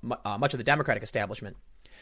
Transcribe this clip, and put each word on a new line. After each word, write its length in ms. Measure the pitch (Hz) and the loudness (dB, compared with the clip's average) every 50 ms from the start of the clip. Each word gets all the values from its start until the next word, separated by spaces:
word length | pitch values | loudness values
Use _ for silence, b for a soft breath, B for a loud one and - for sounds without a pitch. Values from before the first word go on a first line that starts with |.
mu-, 140 | - 117 120 - - | -6 -6 -6 -4 -4
uh, 140 | 107 104 101 | -4 0 2
much 160 | 135 143 - | 2 2 2
of 60 | 127 | 2
the 40 | 110 | 4
Democratic 400 | 131 143 151 147 - 120 104 107 | 4 4 4 4 2 0 0 -2
establishment. 540 | 107 - 120 101 95 104 - 104 101 95 - - - - - b b b b | -2 -2 -2 -2 -2 -4 -8 -10 -10 -12 -14 -18 -20 -20 -20 b b b b